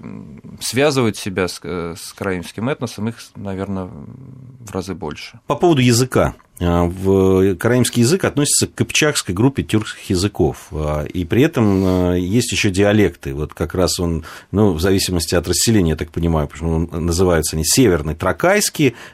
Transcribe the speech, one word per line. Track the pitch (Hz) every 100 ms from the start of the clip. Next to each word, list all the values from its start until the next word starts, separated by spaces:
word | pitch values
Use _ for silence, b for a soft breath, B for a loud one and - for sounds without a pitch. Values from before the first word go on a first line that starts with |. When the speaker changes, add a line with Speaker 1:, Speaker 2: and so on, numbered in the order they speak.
Speaker 1:
м, | 57 52 52 71 - -
связывают | - 110 147 135 117 101
себя | - 92 90
с, | -
э, | - 87 85 82
с | -
караимским | - 101 92 82 - 117
этносом, | 151 117 - 107
их, | 117 - -
наверное, | 101 95 95 98 92
в | 80 67 - - 131 123 - 117
разы | 95 90 85
больше. | 78 - - - -
Speaker 2:
По | 143
поводу | 180 160
языка. | 123 117 127 117 78 - _ -
А, | 87 87 87
в, | 92 95 98 95 95 95 90
караимский | 117 123 120 -
язык | 117 185 110
относится | 139 143 - -
к | -
кыпчакской | - - 151 135 -
группе | 92 127 139
тюркских | - 107 104 - -
языков. | 95 101 - 80 65 -
А, | 78 76 76
и | 76 - 85
при | 107
этом, | 151 139 110 95
а, | 95 92 90
есть | 90 90 110 120
ещё | 92 107
диалекты. | 92 101 107 98 - 71
Вот | 67 73 -
как | 80
раз | 90 92 -
он, | 87 82 76 B B
ну, | 92 104
в | 82
зависимости | 92 95 - 90 85
от | 90 82
расселения, | 87 - 113 85
я | 76
так | 76
понимаю, | - 85 82 73
потому | - 82 80 85
что | 85
он, | 82
называются | 85 92 82 78 78
они | 78
северный | - 123 85 76
тракайский, | 76 92 87 170 208 - - 143 B B